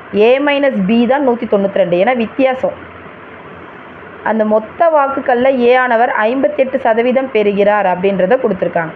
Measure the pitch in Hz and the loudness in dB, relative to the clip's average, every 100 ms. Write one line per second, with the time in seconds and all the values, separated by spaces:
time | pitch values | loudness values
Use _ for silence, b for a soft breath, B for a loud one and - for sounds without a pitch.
0 | - 202 220 269 285 277 277 214 185 233 | -8 2 4 4 2 0 0 0 0 2
1 | 233 269 269 233 233 202 196 196 180 175 | 2 2 0 -2 0 0 0 0 0 2
2 | 208 254 220 - 262 262 554 - - - | 0 0 -2 0 0 0 -4 -6 -14 -20
3 | - - - - - - - - - - | -20 -20 -20 -20 -20 -20 -20 -20 -20 -20
4 | - - - 220 214 214 220 - 339 311 | -20 -10 -4 -2 0 0 -2 0 2 2
5 | 277 294 269 240 262 262 240 254 254 226 | 0 -2 -2 0 2 2 4 4 2 2
6 | 247 - 214 269 285 - 262 262 247 226 | 0 0 -2 0 -2 0 -2 -2 0 0
7 | 247 254 262 220 208 196 202 208 190 180 | 2 0 0 0 0 2 2 2 0 0
8 | 196 190 185 262 226 190 175 175 160 | 0 0 0 0 0 -2 -2 -2 -4